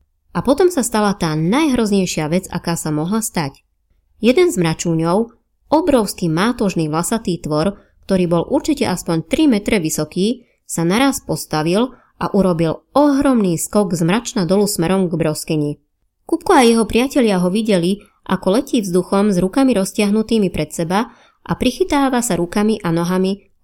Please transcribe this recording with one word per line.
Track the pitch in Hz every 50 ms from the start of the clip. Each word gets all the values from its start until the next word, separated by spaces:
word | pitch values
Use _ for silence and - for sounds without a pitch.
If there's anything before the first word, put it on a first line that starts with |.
| _ _ _ _ _ _ -
A | 175
potom | - - 285 339 381 359 359
sa | 285
stala | 240 - - 214 214 202 190
tá | 196 185 165 156
najhroznejšia | 156 160 170 208 277 330 311 254 247 226 214 202 202 185 180 - - 156 147 160
vec, | 185 185 -
aká | - 170 - - 170
sa | 165 - 156
mohla | 151 151 151 175 208 226
stať. | 220 - - 185 160 135 - - _ _ _ _ _ _ _ _ _ _ _
Jeden | _ - 220 254 302 359 359
z | 311 - 170
mračúňov, | 165 160 - - 180 165 160 160 165 175 202 233 233 - _ _ _ _ _ _ _
obrovský | - 311 349 349 285 247 214 190 - - 190 170 156
mátožný | 160 190 233 262 - 240 196 180 - 160 156
vlasatý | 147 160 170 - 233 226 226 - 175
tvor, | 160 - 147 151 151 156 180 202 - - _ _ _ _ -
ktorý | 202 185 180 175 175
bol | 170 165 -
určite | - 294 294 - 302 - 214 208
aspoň | 185 170 - - 170 165 165 -
tri | - 277 320
metre | 302 240 202 202 - 226
vysoký, | 220 160 156 - - 156 151 - 180 185 214 254 254 - _ _ _ _
sa | - - - 165 170
naraz | 185 220 269 277 262 -
postavil | - - 156 151 - - - 156 151 165 175 202 240 262 - - _ _ _
a | - 180 175 -
urobil | 208 185 185 180 160 165 160 156 - - _ -
ohromný | 277 294 294 285 269 285 285 262 233 208 185 170 160
skok | - - - 208 208 208 202
z | 156 170 165
mračna | 185 233 233 - - 220 185 165
dolu | 190 202 208
smerom | 196 - - 165 160 185 190 190 170 175
k | 165
broskyni. | 160 202 202 - - - 165 156 147 147 147 - _ _ _ _ _ _ _ _ _
Kupko | - - 330 - - 392
a | - 302
jeho | 233 233 226 226 220
priatelia | - 220 247 277 - 302 247 220 202
ho | 180 175 180 175
videli, | 220 226 220 208 180 165 175 202 202 - _ _ _ _
ako | - 190 175 - 190 185
letí | 233 294 - - 262
vzduchom | 202 196 170 185 175 - - 196 202 214 202
s |
rukami | 175 175 185 - 277 269 262 247
roztiahnutými | 196 196 190 - - 208 202 202 220 220 214 233 220 208 175
pred | 170 156 151 151 -
seba | - 170 160 180 202 240 240 - - - _ _ _ -
a | - - -
prichytáva | - 254 247 - 370 370 320 285 277 269 269 240 240
sa | - 185 170
rukami | 175 175 - 208 208 214 220 -
a | - 175
nohami | 165 165 170 175 185 185 185 185 196 196 - _ _ _